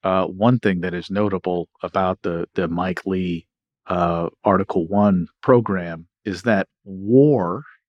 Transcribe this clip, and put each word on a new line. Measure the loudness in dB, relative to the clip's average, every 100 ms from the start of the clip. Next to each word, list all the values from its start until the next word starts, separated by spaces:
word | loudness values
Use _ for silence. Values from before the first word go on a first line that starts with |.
Uh, | 0 -2
one | -2 0 2 2
thing | 0 -2
that | -4
is | -8 -6
notable | -2 -2 -2 -4 -6 -6 _
about | -6 -2 -2 -2
the, | -6 -6 -6
the | -4 -4
Mike | -4 -4 -6
Lee, | -4 -4 -4 -6 _ _ _ _ -6
uh, | -2 0 -2 -4 _
Article | 0 0 0 -4 0
One | 2 4 2 -2 _
program | 2 4 4 -6 -6 -12 -16 _
is | -10 -4
that | 0 0 0 _
war | -16 -12 2 4 6 4 0 -4 -10 _